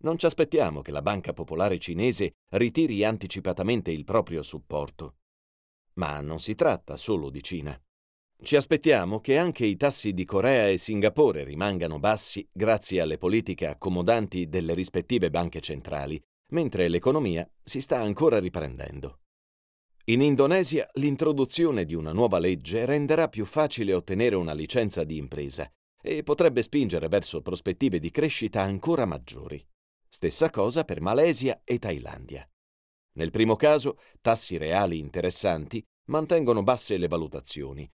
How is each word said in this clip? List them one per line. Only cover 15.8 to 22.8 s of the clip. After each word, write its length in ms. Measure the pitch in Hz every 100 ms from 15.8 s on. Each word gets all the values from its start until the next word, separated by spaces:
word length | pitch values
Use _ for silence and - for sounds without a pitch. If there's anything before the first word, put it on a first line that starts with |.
| - 73 69 78 - _ _
mentre 360 | 165 147 95 87
l'economia 580 | 87 127 151 120 85 85 _
si 200 | - 139
sta 180 | - 127
ancora 400 | 107 101 156 110
riprendendo. 840 | 90 85 76 64 65 69 67 - _ _ _ _ _ _ _ _ -
In 160 | 117
Indonesia 680 | 143 135 139 185 170 156 -
l'introduzione 920 | - 147 135 156 143 131 - 165 120
di 120 | 80 82
una 180 | 78
nuova 260 | 85 117 92
legge 460 | 87 87 - 104